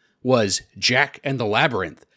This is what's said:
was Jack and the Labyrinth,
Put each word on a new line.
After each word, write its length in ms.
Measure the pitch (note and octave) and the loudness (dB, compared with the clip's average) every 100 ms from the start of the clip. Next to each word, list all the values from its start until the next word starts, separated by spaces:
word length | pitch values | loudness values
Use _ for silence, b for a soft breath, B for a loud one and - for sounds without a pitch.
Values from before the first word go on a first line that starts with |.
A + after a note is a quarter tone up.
| _ _ | _ _
was 380 | B2 B2+ G2+ - - - | 0 2 2 -2 -6 -4
Jack 440 | A2 B2 C#3+ - | 0 2 0 -4
and 160 | C#3 C3 | -6 -4
the 80 | A2 | 0
Labyrinth, 580 | A2 D3+ A2 F2 - - | 2 2 0 -6 -10 -20